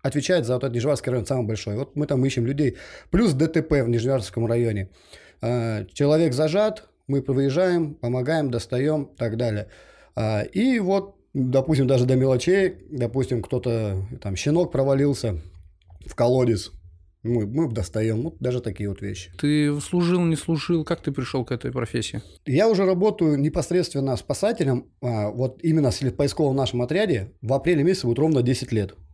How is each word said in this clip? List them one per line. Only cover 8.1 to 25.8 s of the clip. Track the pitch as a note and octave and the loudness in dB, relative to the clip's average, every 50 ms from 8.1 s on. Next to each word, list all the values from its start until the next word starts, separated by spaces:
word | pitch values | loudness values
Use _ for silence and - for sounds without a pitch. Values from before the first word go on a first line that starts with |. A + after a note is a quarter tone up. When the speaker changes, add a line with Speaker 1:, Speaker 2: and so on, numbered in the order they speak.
| B2 B2+ B2 C#3 D#3+ D#3+ D3 C3+ | -2 -2 0 0 0 0 0 -2
Speaker 1:
достаём | A#2+ A#2 - - B2+ B2 C3+ D3+ D#3 D3+ C#3 | -2 -4 -4 -4 -2 -2 0 0 0 -2 -4
и | - - | -6 -8
так | - A#2+ A2+ A2 | -6 -4 -4 -2
далее. | A2+ B2 A#2 G#2+ G#2 G2+ - - - - - - - - _ _ | -2 -2 -2 -2 -4 -6 -10 -16 -20 -20 -20 -20 -20 -20 _ _
А, | - A2+ G#2+ A2 G#2 | -4 -2 0 0 -2
и | - - - F#3 A3+ C4 C4 A#3 | -2 -2 -2 0 2 2 2 2
вот, | G3 F3+ G3 G3 F#3+ - - _ _ _ - | 2 2 0 0 -2 -4 -16 _ _ _ -4
допустим, | C#3+ B2+ B2+ B2+ C3+ C3 D#3+ D#3+ C3 C3+ | -2 -2 2 2 0 2 2 2 2 4
даже | B2+ C3+ B2 B2+ | 4 4 4 4
до | B2+ C3 | 4 4
мелочей, | C3 C3 C3+ C3 A#2+ - F3 F#3 G3 F#3+ - - - - - | 4 4 2 2 2 2 2 4 4 2 2 -2 -6 -16 -12
допустим, | D3+ B2+ B2 A2+ A#2 C3+ B2 - B2+ A2+ | -6 -4 -4 -2 0 -2 -2 0 -2 -4
кто-то, | G#2+ - - B2+ - B2+ A#2 A2+ A2 G#2 F#2+ F#2+ F#2+ G#2 B2+ - | -2 -2 -4 -2 0 0 -2 0 -2 -2 -2 -4 -4 -6 -8 -8
там, | - G#2 F#2 | -6 -6 -6
щенок | F2+ - C#3+ D3+ E3+ F3+ - - | -2 0 2 2 2 2 2 0
провалился | C#3 C3+ C#3 C3+ C3+ C#3+ C#3+ C#3 - - A2 F#2 D#2 - - - - - - _ _ _ - - - - | 0 2 2 4 4 4 2 2 0 -2 -4 -4 -4 -8 -12 -20 -20 -20 -20 _ _ _ -20 -20 -18 -16
в | - - | -14 0
колодец, | - A#2+ A#2+ B2+ B2+ B2+ A#2+ A2+ G2 - - - - - - - - _ _ _ _ - | 2 2 4 4 4 4 4 2 0 -2 -8 -16 -20 -20 -20 -20 -20 _ _ _ _ -4
мы, | A2+ A#2+ A#2 G#2 | -2 0 0 0
мы | G2+ A#2+ D3+ E3 C3 | -2 -2 -2 -2 -2
достаём, | A2 A2 G2 - - A2 A2 A2+ A2+ A2 C3+ | -2 -4 -6 -4 -2 -2 0 0 0 -2 -4
вот | D#3+ - - | -6 -8 -4
даже | - B2+ B2 B2+ | -4 -2 -2 -2
такие | - A2+ F#2+ - G#2 G2+ | -4 -6 -6 -4 -6 -6
вот | G2 - - | -6 -6 -8
вещи. | G2+ G2 F#2+ - - - - | -10 -8 -10 -14 -16 -10 -4
Speaker 2:
Ты | - D3 D3+ D3+ D3 D3 D3 D3 | 0 0 2 2 2 0 0 -2
служил, | - - - F3 F3 E3+ F3+ F3+ | -4 -2 0 0 2 2 2 2
не | F3 E3 D#3+ | 2 2 0
служил, | D3+ - - E3 D3 - - F3 E3 D3+ | -2 0 -2 -2 -2 0 0 0 0 0
как | - E3+ - | -2 -6 -4
ты | - D3+ | -4 -6
пришёл | C#3 - B2+ - - C3+ B2+ | -4 -4 -6 -4 -4 -4 -2
к | - | -2
этой | C3 A#2+ - B2+ | -6 -6 -4 -6
профессии? | B2 B2+ A#2 A2+ - A#2+ G#2+ - - A#2 - - - - _ | -4 -4 -6 -4 -4 -6 -6 -4 -8 -10 -12 -12 -20 -12 _
Speaker 1:
Я | - B2+ D3+ G#3+ | 0 2 2 4
уже | A3+ A3 F#3 G3 | 4 4 4 2
работаю | F#3 F#3+ F3 G3 G#3+ G#3 - F3 D#3 D3 C#3 | 2 2 2 2 0 2 2 2 2 2 2
непосредственно | C#3+ D#3 D#3+ F3+ D3 - F3 F3+ E3+ - - C#3 C3+ C#3 B2+ | 0 0 0 -2 -2 0 0 0 0 0 -2 -2 -2 0 -2
спасателем, | - - - C#3 - - G#3+ A#3 - D#3+ C3+ B2+ A#2+ - - _ _ - | -4 -4 -6 -4 0 0 0 0 0 0 0 0 -2 -4 -10 _ _ -6
а, | B2 A2+ G#2+ G#2 G#2+ | -4 -2 -2 -2 -2
вот | G2+ A#2+ C3 B2+ - - - | -2 -2 -4 -4 -4 -2 0
именно | D#3+ D#3 D#3+ | 2 2 4